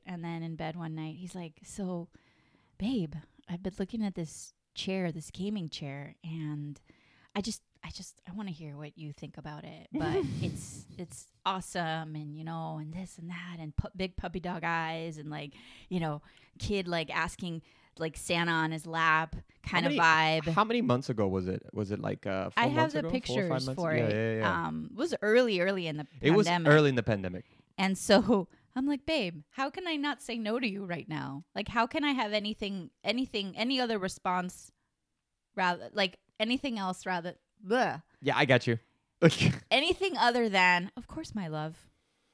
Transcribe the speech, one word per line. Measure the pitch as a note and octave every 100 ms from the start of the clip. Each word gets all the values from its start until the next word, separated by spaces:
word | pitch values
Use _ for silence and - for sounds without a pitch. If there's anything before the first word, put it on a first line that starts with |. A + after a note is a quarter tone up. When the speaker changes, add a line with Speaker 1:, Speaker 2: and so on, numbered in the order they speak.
| -
Speaker 1:
And | F3
then | E3+ E3
in | E3 D#3+
bed | D#3+ E3+
one | D#3+ D#3
night, | D#3 D#3+
he's | F3+ F#3
like, | E3 -
So, | - - F#3 F3 E3+ - _ _ _ _ _ -
babe, | G#3 B3+ D#3+ D3+ - _ -
I've | F3
been | F#3+ F#3+
looking | F#3+ A3+
at | G#3 F3+
this | E3 - - _ _ -
chair, | - F#3+ F3
this | D#3+ -
gaming | - G3+ G#3+ D#3+
chair, | - D3 C#3 D3 -
and | E3 D#3+ D3+ D3+ D3 C#3+ _ _ _ _ _ G3+
I |
just, | G3 - - _
I | D#3+
just, | - F#3 - -
I |
wanna | F#3+ G3+
hear | D#3 D#3 C#3+
what | D3+ E3
you | D3+
think | - D3 -
about | D3 D3 -
it. | E3 -
But | D4 D#4+ F#4 D4
Speaker 2:
<laughs> | -
Speaker 1:
it's, | - - - - - -
it's | F3 - - _ F3+
awesome, | F#3+ - F3+ E3 D#3+ D#3 D3+
and, | D3 D3+
you | D#3+
know, | E3 D#3+ D#3
and | D3+
this | E3+ F#3 -
and | E3+
that, | F3 F3 E3+
and | D#3 -
pu-, | - F#3
big | F#3+ -
puppy | - F#3
dog | F3 F3+
eyes, | E3+ E3 D#3+ E3 E3 D#3
and, | D3+
like, | D3+ D3 - - - -
you | F3+
know, | D#3+ D3+ - - - -
kid, | - G3+ F3
like, | E3+ D3+
asking, | - E3 - F3+ E3 - _ _ -
like, | E3 -
Santa | - E3+ E3+
on | E3 D#3+
his | D#3+ E3
lap | D#3+ D#3+ D#3 D#3+ - - _
kind | - F3 E3+
Speaker 2:
How |
Speaker 1:
of | F#3
Speaker 2:
many, |
Speaker 1:
vibe. | E3 D#3+ D#3 D#3+ D#3+
Speaker 2:
how | E3
many | A3 A#3+
months | A#3+ B2 C3+
ago | A2 G2
was | F#2+ F#2
it? | F#2 -
Was | - F#2+
it, | G2+
like, | G#2 G2 G2+
uh, | F#2+ F#2+
four | -
Speaker 1:
I | A#3+
have | D4+
Speaker 2:
months | D#4+
Speaker 1:
the | D4
Speaker 2:
ago? | -
Four | C4
or |
five |
Speaker 1:
pictures | - B3 F3 C3 C3
Speaker 2:
months? | C3+
Speaker 1:
for | -
Speaker 2:
Yeah, | D#3+ A2
Speaker 1:
it. |
Speaker 2:
yeah, | G#2+ A2+ A2
yeah. | A2 F3 E3
Speaker 1:
Um, | D#2 -
it | G3
was | E4+ -
early, | G#3 A#3 B3 F#3
early | F#3 G3 E3
in | D#3
the | C#3 C3
Speaker 2:
It | C#3+
was | F#3+ E3+
Speaker 1:
pandemic. | F3 D#3+
Speaker 2:
early | D3+ C#3+
in | B2+
the |
pandemic. | A2+ G#2 F#2 F2+ - _ _ -
Speaker 1:
And | F#3+ F#3+
so | - A3+ A3 G#3 F3 _
<laughs> | _ B3+
I'm | C4+
like, | C#4+ -
"Babe, | D#4+ F#3 E3+ -
how | - C#4
can | F#4 F4
I | D#4
not | C#4+ C4+
say | - A#3
no | G#3 A#3
to | B3
you | G3 F#3+
right | E3+ -
now? | D#3 C3+ C#3 - -
Like, | G#3+
how | A#3 A#3+
can | D#4+
I | D4
have | C4 G#3+
anything, | G#3+ G#3 G#3+ G3+ G3 E3 _
anything, | - A#3 C4 G#3+ G3 F3+
any | A#3 C4
other | B3 G#3+
response | F#3 - F#3+ F3+ F3+ - - _ _ _ _ _ _ _ _ -
rather, | F3+ F3 A2+
like, | G#3 F#3+ - _ -
anything | A3 C4 C#4+ A3+
else | F#3+ F3+ F#3+
rather, | F3+ F3 - _ _ F#3+
bleh. | B3 G3+ C3+ - _
Speaker 2:
Yeah, | C3+ B2
I | C#3+
got | B2+ -
you. | A2+ - _ _ _
<laughs> | E3+ - - - -
Speaker 1:
Anything | B3 E4 F4+ F#4+ B3+
other | A#3+ A#3+ A3+
than, | F#3+ F3+ F3+ F3+ -
of | -
course, | - - G#3+
my | E3+
love. | D#3 D#3 E3 - _ _ _ _